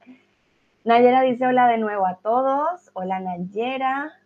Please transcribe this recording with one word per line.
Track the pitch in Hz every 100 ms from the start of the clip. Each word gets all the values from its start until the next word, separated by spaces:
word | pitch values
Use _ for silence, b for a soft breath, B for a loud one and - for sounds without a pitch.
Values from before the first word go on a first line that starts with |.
| B B B _ _ _ _ _
Nayera | 220 233 247 262
dice, | 262 240 254
"Hola | 247 247
de | 226
nuevo | 214 208 185
a | 180
todos". | 214 240 269 277 311 359 _
Hola, | 190 185 190
Nayera. | 185 175 180 202 240 262 262 269 302 -